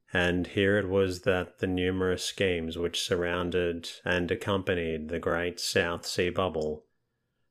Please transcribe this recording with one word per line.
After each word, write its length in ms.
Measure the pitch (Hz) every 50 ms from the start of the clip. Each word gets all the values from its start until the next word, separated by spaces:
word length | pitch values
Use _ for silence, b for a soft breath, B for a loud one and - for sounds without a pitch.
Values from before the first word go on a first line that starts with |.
| _ _
and 340 | - 92 87 87 87 90 87
here 320 | - - 104 98 98 101 104
it 100 | 98 90
was 340 | 95 98 95 92 90 87
that 360 | - 104 92 90 87 - - -
the 80 | -
numerous 580 | 95 92 90 90 92 95 92 92 92 90 87 -
schemes 540 | - - - 101 92 90 85 80 82 80 87
which 240 | 85 85 - -
surrounded 840 | - - 95 87 87 87 87 90 87 87 87 90 87 85 85 85 - - - - -
and 260 | 92 90 87 87 85
accompanied 800 | 92 87 - 104 101 98 92 - 92 87 82 82 80 78 78 76
the 100 | 82 82
great 400 | - 85 85 85 87 90 87 -
South 480 | - - - 107 87 85 85 82 -
Sea 240 | - - - 90 87
bubble 540 | 82 - 95 90 80 80 78 76 76 - - _ _ _ _ _ _ _ _ _ _ _ _ _